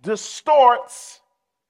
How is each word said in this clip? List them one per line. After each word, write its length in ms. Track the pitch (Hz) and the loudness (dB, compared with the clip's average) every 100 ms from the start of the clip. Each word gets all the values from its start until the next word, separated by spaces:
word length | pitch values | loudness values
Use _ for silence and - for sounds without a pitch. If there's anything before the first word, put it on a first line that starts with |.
distorts 1200 | 180 208 - - - 302 247 240 - - - - _ _ _ _ | -10 -10 -12 -12 0 4 4 2 -6 -20 -20 -20 _ _ _ _